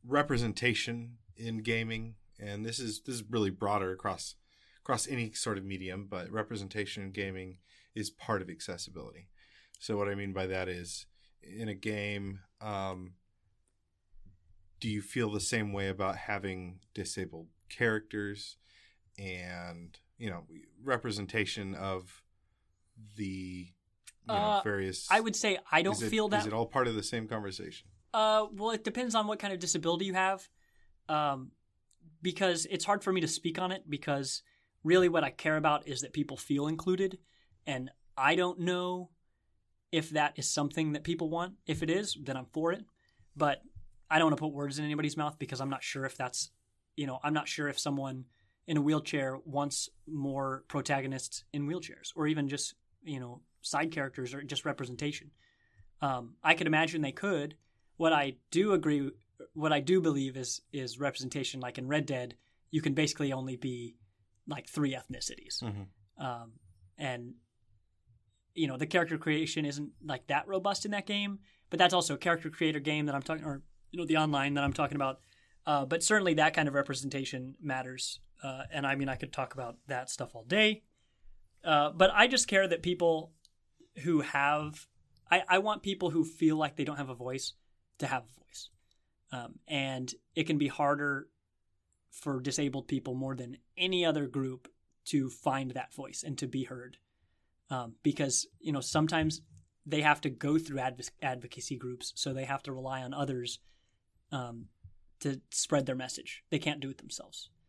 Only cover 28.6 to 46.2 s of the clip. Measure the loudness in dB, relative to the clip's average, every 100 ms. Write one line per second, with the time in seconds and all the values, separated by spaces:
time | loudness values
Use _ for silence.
28.6 | -2 0 -2 -2 0 2 2 -2 -4 -4
29.6 | -2 0 2 0 0 2 2 2 -6 _
30.6 | _ _ -20 _ -2 2 2 0 -6 _
31.6 | _ _ _ _ -20 -6 -6 0 2 2
32.6 | -2 -2 2 2 4 2 2 0 -2 -2
33.6 | -2 -4 -6 -6 -2 -2 -2 -6 _ _
34.6 | _ _ 6 8 8 6 2 0 2 4
35.6 | 4 4 0 -6 -4 -4 -4 -4 0 2
36.6 | 2 0 0 2 0 -2 _ _ _ _
37.6 | -6 -4 -6 _ _ 2 4 6 2 2
38.6 | 0 0 0 -4 -8 _ _ _ _ _
39.6 | _ _ _ -2 0 2 2 0 -2 0
40.6 | 0 2 0 0 -2 -2 0 -2 -4 -6
41.6 | -4 -2 2 0 0 -6 -4 -6 -4 -2
42.6 | 0 0 -6 _ _ _ -20 0 2 2
43.6 | -6 -18 -18 -20 2 6 6 4 0 -2
44.6 | -4 -2 -2 0 -2 0 -2 -4 -8 -4
45.6 | -4 -4 -4 -4 -6 -4